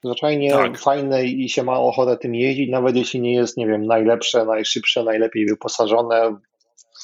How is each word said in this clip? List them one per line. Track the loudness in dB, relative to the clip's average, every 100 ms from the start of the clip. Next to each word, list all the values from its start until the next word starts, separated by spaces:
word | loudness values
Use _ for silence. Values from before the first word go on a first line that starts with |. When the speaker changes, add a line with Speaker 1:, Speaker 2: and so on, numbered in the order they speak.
Speaker 1:
zwyczajnie | -6 -4 -2 0 2
Speaker 2:
Tak. | 2 0 0
Speaker 1:
fajne | -2 0 0 0
i | 0 -2 -2
się | -2
ma | 0 2
ochotę | 0 2 0 0
tym | -2
jeździć, | -2 0 0 -2
nawet | 0 2 0
jeśli | -2 -2
nie | 0
jest, | 2 0 -2
nie | -2
wiem, | 0 2
najlepsze, | 2 4 2 0 0
najszybsze, | 0 -2 -2 -2 -2 0
najlepiej | 0 0 0 0 -2
wyposażone, | -2 -4 -2 2 2 2 2 0 -2 _ _ _ _ _ -20